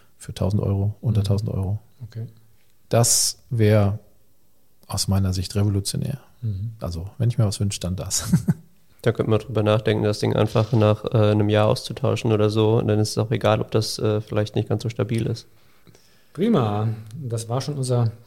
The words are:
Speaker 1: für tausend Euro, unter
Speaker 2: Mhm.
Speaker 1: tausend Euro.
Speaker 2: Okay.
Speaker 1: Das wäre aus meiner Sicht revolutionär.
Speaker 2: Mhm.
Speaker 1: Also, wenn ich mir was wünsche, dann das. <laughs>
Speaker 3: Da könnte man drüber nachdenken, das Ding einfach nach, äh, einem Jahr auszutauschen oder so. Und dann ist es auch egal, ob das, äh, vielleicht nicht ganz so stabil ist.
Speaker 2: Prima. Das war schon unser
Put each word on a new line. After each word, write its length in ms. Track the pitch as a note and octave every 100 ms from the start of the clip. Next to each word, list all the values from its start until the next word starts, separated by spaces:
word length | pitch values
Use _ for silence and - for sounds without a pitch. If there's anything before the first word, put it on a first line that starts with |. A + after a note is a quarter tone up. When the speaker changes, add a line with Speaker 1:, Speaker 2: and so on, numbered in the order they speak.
| - _
Speaker 1:
für 160 | -
tausend 280 | - F#2 G2+
Euro, 320 | G2 G2 G2+ -
unter 220 | A#2+ G#2
Speaker 2:
Mhm. 20 |
Speaker 1:
tausend 260 | G2 G2 A2
Euro. 280 | F#2 F#2+ G#2+ - _
Speaker 2:
Okay. 240 | A#2 A2+ A2+ - - - - - _
Speaker 1:
Das 480 | A#2 A#2+ - - - -
wäre 500 | A#2 G#2 G#2+ G2+ A2 - _ _ _ _ _ _ _ _
aus 220 | G2 -
meiner 240 | F#2+ F#2+
Sicht 240 | F#2 F#2 G2+
revolutionär. 640 | G#2 G2 F#2+ - - C#3 - -
Speaker 2:
Mhm. 300 | A2+ F#2+ A2+ -
Speaker 1:
Also, 300 | - E2 F#2+ -
wenn 140 | A#2
ich 80 | A#2+
mir 80 | G#2+
was 120 | -
wünsche, 220 | G2 -
dann 160 | F2 F2+
das. 340 | F#2+ - -
<laughs> 240 | C#3 - - - _ _ _
Speaker 3:
Da 100 | B2
könnte 180 | A2+ -
man 100 | A2
drüber 220 | - A2
nachdenken, 420 | G#2+ G#2+ A2+ A2
das 140 | G#2+ G#2
Ding 180 | A2 G#2+
einfach 360 | G#2+ A#2 A2
nach, 340 | A2+ G#2 G#2 -
äh, 100 | A2
einem 320 | G#2 G#2 G#2
Jahr 200 | G#2 G#2+
auszutauschen 640 | C3 - - A2 G#2+ A2+
oder 180 | G#2+ G#2+
so. 260 | A2 G#2+ A2+
Und 80 | A2
dann 100 | G#2+
ist 140 | G#2+
es 40 | -
auch 140 | A2
egal, 320 | G#2+ G#2 G#2+
ob 80 | A#2
das, 280 | A2+ A2+ -
äh, 220 | G#2+ G#2+
vielleicht 360 | - G#2+ G#2+ A2+
nicht 120 | A2
ganz 140 | G#2+
so 80 | A2+
stabil 340 | - G#2+ A2+
ist. 220 | A2+ A2+ - _ _ - - - _ _ _
Speaker 2:
Prima. 540 | - A3 F#3+ A2 G#2 A2 A2 - -
Das 300 | C3 A2+ G#2+
war 140 | B2
schon 160 | D3 C#3+
unser 340 | B2+ A#2+ A#2 -